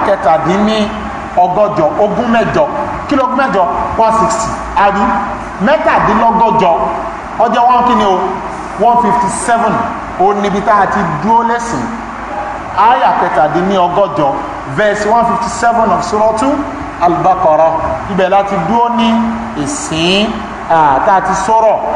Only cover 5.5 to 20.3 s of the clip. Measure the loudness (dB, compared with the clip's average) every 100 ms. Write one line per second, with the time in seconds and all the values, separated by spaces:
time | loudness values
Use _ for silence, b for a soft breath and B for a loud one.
5.5 | -2 0 2 2 2 2 2 2 4 2
6.5 | 2 2 2 -2 -6 -8 -10 -8 -2 0
7.5 | 4 4 4 2 2 2 0 -2 -4 -8
8.5 | -10 -8 0 2 4 2 2 0 -2 0
9.5 | 0 0 0 -4 -6 -8 0 0 2 -2
10.5 | -2 2 2 2 0 -2 -2 2 2 2
11.5 | -2 -4 -6 -6 -8 -10 -10 -10 -8 -8
12.5 | -10 -6 2 4 4 2 2 0 2 0
13.5 | 0 0 2 2 2 0 0 -2 -2 -8
14.5 | -10 -6 0 0 0 0 2 2 0 -4
15.5 | -2 0 2 2 0 0 0 0 0 0
16.5 | -2 -4 -8 -10 0 0 2 2 2 2
17.5 | 4 2 0 -4 -4 -4 0 2 2 0
18.5 | -2 0 0 2 2 2 2 0 -4 -6
19.5 | -6 -6 -6 -4 -2 0 0 0